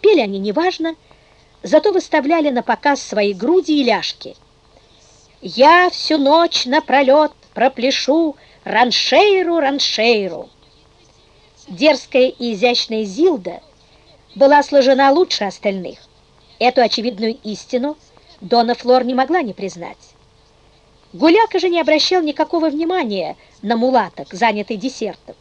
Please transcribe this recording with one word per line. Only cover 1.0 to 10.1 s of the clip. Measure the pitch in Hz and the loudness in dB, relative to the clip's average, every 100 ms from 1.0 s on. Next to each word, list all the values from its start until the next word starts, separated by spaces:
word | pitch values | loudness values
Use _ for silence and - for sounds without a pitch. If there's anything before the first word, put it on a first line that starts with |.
| _ _ _ _ _ _ | _ _ _ _ _ _
зато | 190 302 415 | 2 2 4
выставляли | 370 - 311 277 330 294 | -2 0 -2 0 0 0
на | 247 | -2
показ | 226 220 285 277 | -2 -2 0 -2
свои | - 214 208 | -4 -2 -2
груди | 190 233 359 330 294 | -2 0 0 2 0
и | |
ляжки. | 247 202 - - - - _ _ _ _ _ _ _ _ _ _ | 0 -2 -4 -12 -16 -20 _ _ _ _ _ _ _ _ _ _
«Я | 190 220 277 349 359 | -12 4 6 6 4
всю | - - 311 | -2 -2 0
ночь | 269 320 339 - 254 | 4 4 2 -2 -2
напролёт | 294 302 269 269 285 302 _ _ | -2 0 0 4 4 2 _ _
пропляшу | - 247 269 247 262 - 311 320 277 _ _ | -2 -2 0 -4 -2 0 0 0 -4 _ _
раншейру, | - 208 247 202 - 269 415 381 349 339 | -6 0 0 0 2 2 4 2 0 0
раншейру». | 277 277 - - 226 | -2 -2 -4 -2 0